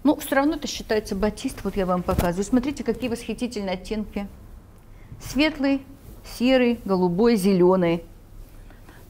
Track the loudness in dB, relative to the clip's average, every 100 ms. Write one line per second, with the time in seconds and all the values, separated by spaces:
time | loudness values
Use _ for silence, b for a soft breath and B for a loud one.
0 | 0 0 0 0 2 0 -6 -6 -2 -2
1 | -2 -2 -2 -2 -8 -6 -6 -2 0 0
2 | 0 -2 -2 -2 0 0 0 -4 -4 -4
3 | -4 -6 -8 -6 -6 -6 -6 -6 -6 -8
4 | -6 -8 -10 -12 -20 -20 -20 -20 -20 B
5 | B B -6 0 0 2 0 0 -4 -20
6 | -20 -20 -14 -2 4 4 4 0 0 2
7 | 2 4 4 4 4 6 6 6 4 0
8 | -4 -20 -20 -20 -18 B B B B B